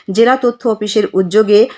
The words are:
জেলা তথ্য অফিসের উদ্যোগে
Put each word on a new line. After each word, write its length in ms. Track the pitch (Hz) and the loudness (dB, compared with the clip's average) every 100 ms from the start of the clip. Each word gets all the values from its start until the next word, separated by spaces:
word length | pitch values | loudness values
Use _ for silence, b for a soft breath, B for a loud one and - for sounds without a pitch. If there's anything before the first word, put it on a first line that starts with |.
| - | -6
জেলা 240 | 190 233 262 | 0 0 0
তথ্য 240 | 247 240 240 | -2 -4 -4
অফিসের 360 | 214 214 220 196 | -4 -4 -4 -2
উদ্যোগে 460 | 190 180 202 202 208 233 | -2 0 0 2 2 2